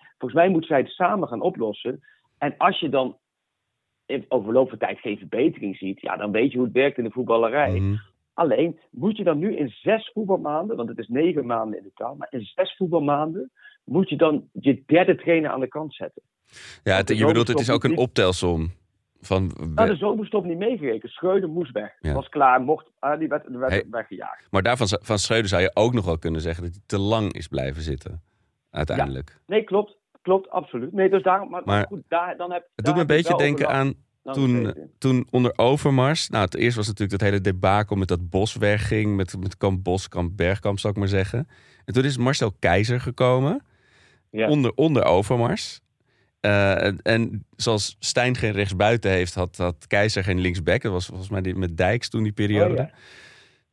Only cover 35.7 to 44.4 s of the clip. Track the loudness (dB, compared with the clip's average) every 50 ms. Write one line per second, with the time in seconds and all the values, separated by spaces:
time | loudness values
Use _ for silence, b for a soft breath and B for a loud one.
35.7 | 4 4 4 4 4 4 4 4 2 0 -2 -2 0 0 0 0 0 0 0 0
36.7 | 0 0 -2 -4 -2 -2 -4 -2 -2 0 0 2 2 2 2 0 0 2 2 4
37.7 | 4 4 2 0 0 -2 0 0 0 -2 -2 -2 0 0 0 0 -2 0 0 2
38.7 | 2 2 0 0 0 0 0 0 0 0 -2 -2 -4 -8 -8 -8 -6 -2 0 0
39.7 | 0 0 0 0 -2 -2 -2 -4 -6 -4 -4 -4 -2 0 0 0 0 0 -2 -4
40.7 | -4 -2 -4 -4 -2 -2 -2 0 0 0 -2 -2 -4 -6 -6 b b b b b
41.7 | b b b b 0 0 0 0 0 0 0 0 0 0 -2 -2 -2 0 0 2
42.7 | 4 4 2 2 -2 -2 -4 -6 -2 0 2 2 2 2 2 0 -2 -4 -6 b
43.7 | b b b b b b b b b b b b -4 -2